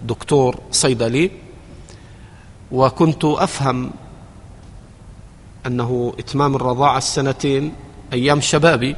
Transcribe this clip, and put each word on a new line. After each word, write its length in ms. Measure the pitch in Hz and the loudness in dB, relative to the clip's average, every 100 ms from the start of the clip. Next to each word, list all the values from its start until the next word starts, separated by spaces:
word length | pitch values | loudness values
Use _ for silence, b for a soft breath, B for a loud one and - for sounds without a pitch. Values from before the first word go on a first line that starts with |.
دكتور 580 | 117 113 - 143 127 - - | -6 -6 2 4 4 0 -4
صيدلي، 600 | - 139 117 117 131 185 - - - - B B B B B B B B B - | 0 0 2 0 0 0 -4 -18 -20 -20 B B B B B B B B B -6
وكنت 520 | 127 131 - 160 - 151 | 2 2 4 2 4 0
أفهم 640 | 151 185 - 135 127 127 - - - - - - - - - - - - - - - - - 127 | 0 -2 0 -2 -2 -6 -10 -18 -20 -20 -20 -20 -20 -20 -20 -20 -20 -20 -20 -20 -20 -20 -12 -6
أنه 480 | 123 120 123 120 - | -4 -2 -2 -2 -6
إتمام 360 | - 139 143 135 | -6 0 0 0
الرضاعة 420 | 127 123 143 131 | 0 2 2 2
السنتين 760 | - 147 135 131 143 135 151 - - - - | 0 -2 -2 0 0 0 -2 -8 -18 -20 -6
أيام 280 | 123 135 147 | 0 2 2
شبابي، 540 | - 156 165 131 127 | 2 4 4 4 0